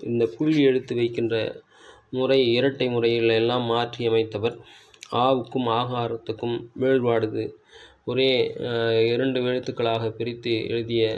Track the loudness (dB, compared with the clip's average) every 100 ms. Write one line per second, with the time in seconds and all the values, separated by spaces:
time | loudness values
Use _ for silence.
0 | -4 0 0 0 0 4 4 4 0 -2
1 | -2 -2 -2 -2 -4 -8 -18 _ -20 -20
2 | _ -2 2 4 4 4 2 0 0 2
3 | 2 4 4 4 2 0 0 0 -2 -2
4 | 0 2 0 -2 -4 -6 -16 -20 -20 -20
5 | -6 0 2 2 0 -4 0 0 -2 -2
6 | -4 -6 -8 -6 -4 -4 -8 -2 2 2
7 | 2 2 0 -4 -6 -10 _ -20 -20 _
8 | -6 0 2 2 0 -2 -4 -2 0 2
9 | 2 2 0 0 -2 -2 -4 -4 -2 0
10 | -4 -6 -8 -6 -4 -2 -2 -4 -2 0
11 | 0